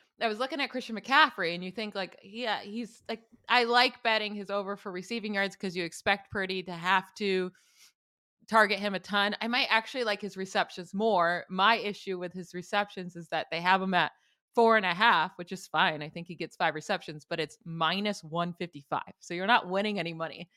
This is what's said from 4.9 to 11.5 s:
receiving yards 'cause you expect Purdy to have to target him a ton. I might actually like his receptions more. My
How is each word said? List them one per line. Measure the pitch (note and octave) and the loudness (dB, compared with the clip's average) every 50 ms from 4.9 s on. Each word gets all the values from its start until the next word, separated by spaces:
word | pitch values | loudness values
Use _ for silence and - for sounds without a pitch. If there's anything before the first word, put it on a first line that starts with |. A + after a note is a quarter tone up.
receiving | F3+ F#3 F3+ - A#3 A#3 G3 G#3+ G#3 | -8 -8 -6 -6 -6 -6 -4 -2 0
yards | G3 G3 F#3+ - | 0 0 -2 -2
'cause | - - F#3+ E3+ | -6 -6 -6 -4
you | F#3 F3 | -4 -4
expect | D#3+ - - - G#3 G3 G3+ - _ - | -4 -6 -4 0 0 0 0 -2 _ -6
Purdy | G3+ F#3+ F#3+ F#3+ F#3 F3 | -4 -4 -4 -4 -6 -6
to | F#3 F3 | -6 -8
have | E3 E3+ F#3 G3 F#3 F#3 - - - | -4 0 2 2 2 2 -2 -6 -4
to | G#3 G3 F#3+ F#3 F#3 F#3 - _ _ _ _ _ - _ _ _ _ _ _ _ _ _ _ _ _ - | -2 0 0 0 -2 -4 -6 _ _ _ _ _ -20 _ _ _ _ _ _ _ _ _ _ _ _ 2
target | G#3+ A3+ G#3+ G3 G#3 F#3+ | 6 6 6 6 4 0
him | G#3 G#3 G3 | -2 -2 -2
a | F3+ | -4
ton. | - - G#3 G3+ G3+ G#3 G#3 - | -4 -2 0 2 2 2 0 -2
I | A3 | -4
might | A#3 A#3+ C4+ C4 - | -2 0 0 2 2
actually | A3+ A3+ A3+ - - C4 A#3+ | 2 2 0 -2 -4 -4 -2
like | G#3+ G#3 G3+ | -2 -2 -2
his | G#3+ F#3+ - | -4 -8 -8
receptions | F#3+ F#3+ F#3+ - G3+ F3 - - F#3 F3 - - | -8 -8 -2 -2 -2 -2 -2 -4 -10 -12 -8 -4
more. | G3 A3 A3+ G#3 F3 E3+ E3+ F3 E3+ - | 0 2 2 4 4 4 2 2 -2 -4
My | - | -6